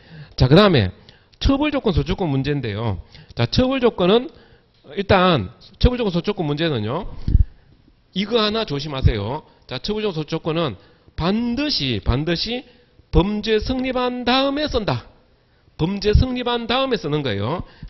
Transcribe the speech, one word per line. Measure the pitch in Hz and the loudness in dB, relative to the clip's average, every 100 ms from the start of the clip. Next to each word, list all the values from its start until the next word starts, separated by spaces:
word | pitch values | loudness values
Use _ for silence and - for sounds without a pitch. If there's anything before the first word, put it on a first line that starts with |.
| - 160 147 - | -20 -20 -8 0
자, | 127 | 6
그다음에 | 156 208 151 92 - - - _ - | 6 6 4 2 -2 -20 -20 _ -2
처벌 | - 269 302 | 2 2 2
조건, | 285 226 | 0 0
소조건 | 147 143 185 180 | 0 0 -2 0
문제인데요. | 135 135 143 120 101 117 92 - - - | 0 -2 -2 -4 -4 -4 -4 -8 -20 -12
자, | - 120 | -2 0
처벌 | - 254 269 | 2 2 2
조건은 | 240 - 180 226 269 - _ _ _ _ - 185 | 0 2 2 2 0 -12 _ _ _ _ -14 -6
일단 | 196 196 185 156 90 - - - | 2 4 4 2 -2 -10 -20 2
처벌 | 240 247 | 2 2
조건, | 202 | -2
소조건 | 170 185 208 | -2 -2 -2
문제는요. | 156 147 165 131 104 147 220 - - - - - _ _ _ _ _ | -2 -2 -2 -2 -4 -6 -8 -8 4 4 4 -2 _ _ _ _ _
이거 | 180 202 233 | -6 -2 0
하나 | 214 220 214 | 0 -2 -4
조심하세요. | 143 151 135 143 117 101 147 - _ - | -6 -6 2 2 2 -2 -6 -10 _ -14
자, | 127 | -10
처벌 | - 214 | -6 -4
조건, | 214 160 | -4 -4
소조건은 | 151 160 170 160 160 92 - _ _ - | -6 -6 -4 -2 -4 -6 -14 _ _ -6
반드시, | 160 214 240 240 294 - 135 107 | -2 -2 -2 -2 -4 -2 -2 -2
반드시 | - 123 156 170 - 247 - _ _ _ _ | 0 0 0 -4 -4 -8 -10 _ _ _ _
범죄 | 160 190 208 226 220 | 0 2 0 0 -2
성립한 | 214 254 262 254 247 247 240 | -2 -4 -4 -2 -2 -2 0
다음에 | 254 277 277 302 | 0 0 -2 -4
쓴다. | 254 180 123 - _ _ _ _ _ _ - | -4 -2 -4 -6 _ _ _ _ _ _ -4
범죄 | 165 202 208 | -4 -2 4
성립한 | 214 254 254 240 240 233 | 4 4 0 -2 -4 -2
다음에 | 247 269 233 | -2 -2 -2
쓰는 | 151 151 | -2 -4
거예요. | 135 98 107 165 - - | -2 -4 -4 -6 -8 -16